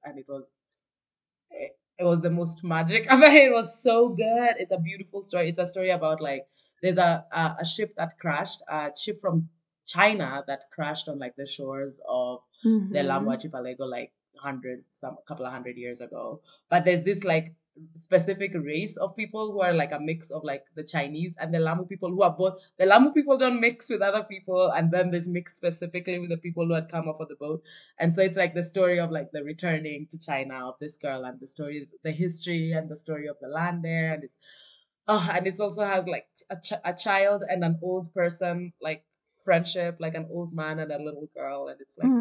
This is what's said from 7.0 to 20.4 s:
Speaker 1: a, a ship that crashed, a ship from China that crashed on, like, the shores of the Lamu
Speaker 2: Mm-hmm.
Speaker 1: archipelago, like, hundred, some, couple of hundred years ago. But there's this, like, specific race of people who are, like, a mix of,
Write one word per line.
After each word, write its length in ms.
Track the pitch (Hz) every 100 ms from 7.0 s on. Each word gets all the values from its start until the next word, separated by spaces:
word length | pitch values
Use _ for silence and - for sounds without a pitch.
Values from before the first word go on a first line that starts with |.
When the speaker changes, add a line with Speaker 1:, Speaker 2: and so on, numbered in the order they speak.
| 175 165 -
Speaker 1:
a, 260 | 165 165 165
a 60 | 165
ship 280 | - 208 -
that 200 | 165 -
crashed, 420 | 165 147 190 - -
a 220 | 156 147 -
ship 220 | 214 -
from 280 | 190 165 160 _ _ _ -
China 580 | 175 208 214 135 139 139
that 160 | 139 -
crashed 340 | - 151 151 -
on, 100 | 143
like, 160 | 123 139
the 80 | 139
shores 540 | - 135 135 139 127 -
of 320 | 127 123 123 _ _
the 400 | 226 220 190 147
Lamu 180 | 139 135
Speaker 2:
Mm-hmm. 80 | -
Speaker 1:
archipelago, 560 | 131 - 131 123 127 131
like, 260 | 123 123 _ _ -
hundred, 460 | 139 131 127 127 _ -
some, 220 | 131 - -
couple 180 | 131 127
of 60 |
hundred 260 | 127 123 123
years 220 | 123 120
ago. 400 | 120 120 113 - _ _ -
But 160 | 175 175
there's 180 | 175
this, 200 | 175 196 185
like, 280 | 160 160 - _ - - -
specific 560 | - 185 165 196 196 170
race 420 | 147 160 208 -
of 180 | 170 -
people 360 | 208 214 214
who 100 | 202
are, 120 | 180
like, 180 | 165 147
a 80 | 147
mix 320 | 151 165 -
of, 120 | 156